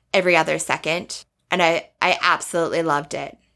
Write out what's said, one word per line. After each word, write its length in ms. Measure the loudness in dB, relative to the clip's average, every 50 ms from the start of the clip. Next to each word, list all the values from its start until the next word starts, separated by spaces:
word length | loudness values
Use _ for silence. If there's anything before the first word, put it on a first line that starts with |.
| _ 0
every 240 | 0 2 4 4 4
other 220 | 4 4 2 -2 -4
second, 640 | 0 -2 -4 -2 -2 -4 -4 -4 -6 -10 -14 -14 -14 _ _ _ _ -4
and 120 | 0 2
I, 280 | 2 2 2 0 -4 -8 _ -2
I 180 | 0 0 0 0
absolutely 600 | 2 0 0 0 -2 -4 -2 -2 -2 0 0 -2
loved 320 | 0 0 0 -2 -2 -6 -8
it. 220 | -8 -8 -10 -14 _ _ _